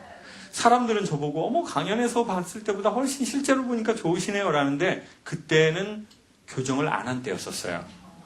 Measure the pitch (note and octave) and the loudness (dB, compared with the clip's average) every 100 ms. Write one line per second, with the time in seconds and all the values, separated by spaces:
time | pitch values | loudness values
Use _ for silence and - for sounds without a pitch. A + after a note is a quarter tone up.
0 | - - - - - - A#3 B3 A#3 G#3+ | -14 -18 -18 -18 -12 2 6 6 4 0
1 | F3 D3+ D3 D3+ F#3+ D#4 - C#3+ F3 A3+ | 0 -2 -2 -2 0 0 0 -2 -2 0
2 | A#3+ A#3+ A3+ F#3 F3 A3 G#3+ G3 G#3 A#3 | 0 0 0 -2 -4 -6 -4 0 0 2
3 | C4+ - A#3 C4+ - C4+ B3 A#3 A3 A3 | 0 -2 -2 0 2 2 2 -2 0 0
4 | E3 F3+ G3 G3+ F#3+ D3 C#3 C#3+ F3+ A2+ | 2 0 0 0 2 4 4 2 2 0
5 | - - - D#3+ - D#3 D#3+ E3+ G3+ G#3+ | -6 -18 -10 -8 2 6 6 4 -4 -6
6 | G#3+ - _ _ - - C3 C3+ D3+ G#2 | -12 -20 _ _ -10 -4 -2 0 0 0
7 | A2+ B2+ A#2+ F2+ G2 F#2 F2+ F2 F2+ - | -2 -4 -4 -6 -6 -8 -6 -6 -8 -18
8 | - - | -20 -20